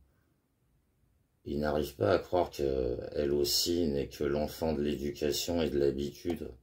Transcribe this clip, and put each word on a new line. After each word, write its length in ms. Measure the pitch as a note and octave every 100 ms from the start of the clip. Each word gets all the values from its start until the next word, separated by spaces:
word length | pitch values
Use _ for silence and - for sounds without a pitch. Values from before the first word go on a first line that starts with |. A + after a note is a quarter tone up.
| _ _ _ _ _ _ _ _ _ _ _ _ _ _ D2+
Il 140 | D2
n'arrive 360 | D2 D2 C#2+ -
pas 180 | G#2
à 60 | F2
croire 300 | - F2+ E2
qu'elle 800 | - C#2 C2+ B1 B1 - - C#2+
aussi 560 | C#2+ C#2+ - F2 F2 E2
n'est 200 | C#2 -
que 160 | -
l'enfant 500 | D2 D2 D2 - D#2+
de 80 | D2
l'éducation 800 | D2 C2+ C#2+ C#2 D2+ C#2 - E2+
et 80 | D2+
de 100 | C#2+
l'habitude. 680 | C#2 C2+ C#2+ - F2 D#2 C2+ -